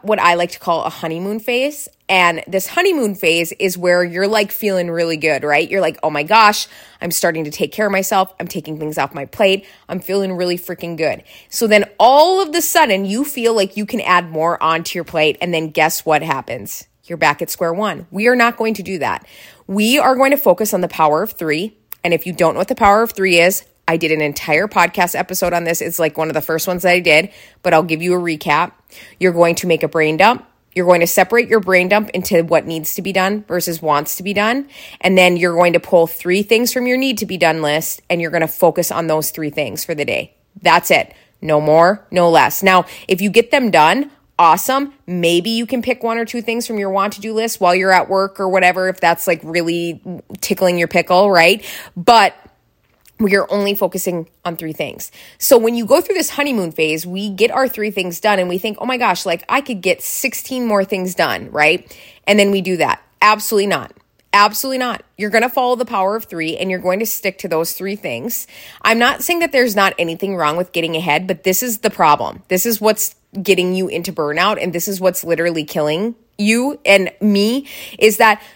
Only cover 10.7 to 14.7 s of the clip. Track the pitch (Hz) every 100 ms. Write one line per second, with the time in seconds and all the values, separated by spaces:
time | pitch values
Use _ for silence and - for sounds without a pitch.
10.7 | 175 170 160 151 - _ - _ - 226
11.7 | 214 202 - 233 285 349 381 339 330 -
12.7 | 339 262 190 196 220 285 254 226 226 196
13.7 | 214 202 233 - 180 170 156 165 - 156